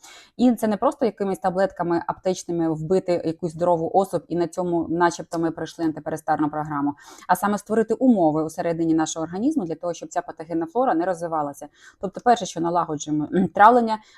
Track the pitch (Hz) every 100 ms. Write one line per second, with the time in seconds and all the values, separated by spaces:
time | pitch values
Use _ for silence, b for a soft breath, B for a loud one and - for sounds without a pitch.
0 | B B B - 247 220 220 208 269 -
1 | 226 - 196 190 190 180 190 - 175 170
2 | - - 190 185 - 170 165 156 156 190
3 | 180 175 160 160 175 160 175 170 165 190
4 | 196 170 - 170 170 - 180 170 160 165
5 | 175 165 170 165 165 160 160 - 165 156
6 | 156 160 - 151 151 151 151 143 143 B
7 | B B - 180 202 208 - 220 220 -
8 | 254 208 160 156 156 - 170 165 165 160
9 | 156 165 160 185 254 302 170 156 175 170
10 | 165 180 170 - 160 165 165 233 262 160
11 | 185 170 170 160 143 143 147 b b -
12 | 196 190 247 226 185 170 170 170 160 151
13 | - 151 147 180 190 - 208 247 226 220
14 | b